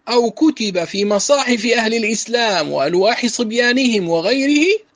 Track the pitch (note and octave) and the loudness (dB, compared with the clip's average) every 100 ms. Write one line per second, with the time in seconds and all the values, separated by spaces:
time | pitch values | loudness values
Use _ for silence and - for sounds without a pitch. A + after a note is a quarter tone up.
0 | - A#3+ A#3 A3 D#4+ - G#3+ F3+ E3 G3 | -2 0 0 2 0 2 -2 -2 -4 -2
1 | G#3 G#3 - C#4+ B3+ A#3+ A#3 A#3 A3 A#3 | 0 0 2 0 0 -2 0 0 0 -2
2 | G#3+ A3+ - A#3+ A3+ F#3 D3 D3 C#3 F3 | -2 -4 -2 -2 0 0 -2 -2 0 2
3 | G3 A#3 A#3+ - A3+ A#3+ A#3+ B3 B3+ G#3+ | 2 0 -2 -4 -4 0 0 2 2 0
4 | E3+ E3 F3+ C4+ C4+ D4 E4+ G#4+ - | 0 -2 0 0 0 2 2 0 -4